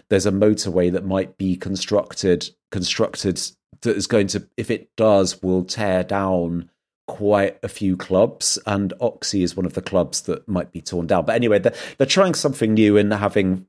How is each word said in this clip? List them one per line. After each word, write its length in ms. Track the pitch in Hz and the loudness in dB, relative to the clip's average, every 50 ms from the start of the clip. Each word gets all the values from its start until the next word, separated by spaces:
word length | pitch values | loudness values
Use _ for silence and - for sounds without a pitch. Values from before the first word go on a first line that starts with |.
| - - | -2 0
there's 180 | 107 98 90 | 0 2 2
a 60 | 104 | 0
motorway 580 | 95 98 107 107 110 - - 98 85 90 90 87 | 2 4 4 4 4 2 -2 -2 0 2 2 2
that 140 | 90 92 98 | 0 -2 -2
might 320 | 95 95 95 95 92 - - | -2 -2 -2 -2 -4 -6 -4
be 160 | 98 95 90 | -2 -2 -2
constructed, 960 | 90 - 95 98 90 - - 107 101 - - - - - 95 87 85 - - - _ _ _ | -4 -4 -6 -6 -6 -4 0 0 0 0 -2 -6 -2 0 2 2 2 0 -6 -14 _ _ _
constructed 680 | - 95 90 - - - 110 - - - - 98 87 - - - - _ _ _ - _ | -6 -6 -4 -4 -2 -2 -2 -2 -2 -4 -2 -2 -2 -2 -6 -10 -12 _ _ _ -18 _
that 140 | - 120 92 | -4 -2 -2
is 100 | 101 98 | -2 -2
going 220 | - 120 107 101 92 | 0 2 2 2 0
to, 180 | 104 101 - - _ | -2 -6 -8 -8 _
if 140 | - 110 - | -8 -6 -4
it 180 | 117 - - _ _ | -6 -6 -6 _ _
does, 460 | - 110 110 101 98 95 92 - - | 2 4 4 4 4 4 2 -2 -4
will 220 | - 92 92 92 90 | -2 0 0 0 0
tear 400 | 92 - 113 107 98 92 92 90 | -4 -6 -4 -2 0 0 0 0
down 680 | 92 101 98 98 95 92 87 85 85 85 87 85 - _ _ _ _ _ _ _ - | -2 -2 -2 0 0 0 0 0 -2 -4 -6 -8 -10 _ _ _ _ _ _ _ -16
quite 500 | - - 104 101 104 101 98 95 - - - | -10 -4 0 2 2 4 2 0 -2 -6 -10
a 40 | 101 | -10
few 280 | - - 104 95 90 | -6 -2 -2 0 0
clubs, 640 | 90 - - 92 92 110 147 - - - - - - - | -2 -2 0 2 2 2 2 0 -4 -4 -4 -4 -4 -4
and 280 | 107 101 98 101 92 90 - | -2 -2 -2 -2 -4 -4 -4
Oxy 420 | 107 - - - - - - 98 | -4 -4 -4 -6 -8 -4 -2 0
is 140 | 90 87 - | -2 -2 -2
one 100 | 98 92 | -4 -6
of 60 | 87 | -4
the 100 | - 92 | -6 -8
clubs 380 | - - 98 92 85 71 - - | -6 -2 0 0 0 -2 -4 -8
that 240 | - - 82 - - | -6 -6 -8 -8 -6
might 240 | - 98 90 80 - | -4 -4 -4 -4 -6
be 100 | - 85 | -10 -14
torn 280 | - - 95 87 82 80 | -10 -6 -6 -4 -2 0
down. 160 | 98 87 78 | 0 0 0
But 100 | 110 113 | 0 0
anyway, 240 | 120 120 113 104 101 | 0 2 2 2 2
they're, 160 | 90 117 - - - - - - | 2 0 -2 -2 -8 -10 -4 -2
they're 80 | 135 | 0
trying 280 | 135 - 190 196 180 156 | 2 4 4 4 2 2
something 400 | - - 147 135 - 120 110 110 | 0 -2 -2 -2 0 0 2 4
new 220 | 110 107 104 101 | 4 6 6 6
and 160 | 104 101 101 | 6 4 2
having 540 | 107 101 104 101 - 104 95 92 92 92 - | 0 0 -2 0 2 2 2 2 0 -2 -6